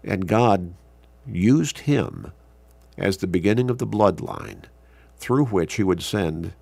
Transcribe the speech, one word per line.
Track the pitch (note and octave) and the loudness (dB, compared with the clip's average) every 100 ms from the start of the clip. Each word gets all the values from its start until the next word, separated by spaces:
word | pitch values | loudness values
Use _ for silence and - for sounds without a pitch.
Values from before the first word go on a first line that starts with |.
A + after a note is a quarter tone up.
And | - F#2+ F#2 | -4 -4 2
God | G#2+ A#2+ G2 F2 F2 - - - - - | 4 6 4 0 -14 -20 -20 -20 -20 -10
used | F2+ G2 C#3+ D3+ - | 0 4 4 2 -4
him | - C#3 D#2+ G1+ - - - - _ - - - | 0 0 0 -6 -14 -18 -20 -20 _ -20 -20 -2
as | F#2+ F#2+ | 0 0
the | F#2 | -2
beginning | F2 F#2 A2+ B2+ | 0 2 2 0
of | B2 | -2
the | A2+ | -2
bloodline | G#2 G#2 E2 - - - - - _ _ - - - | 2 0 0 -6 -10 -12 -16 -20 _ _ -20 -20 -18
through | - B2+ C#3 | -2 0 2
which | G2+ E2 | 0 0
he | - | 0
would | G2 E2+ | 0 0
send | - G#2 E2+ D#2+ E2+ - | 0 -2 -2 -2 -10 -12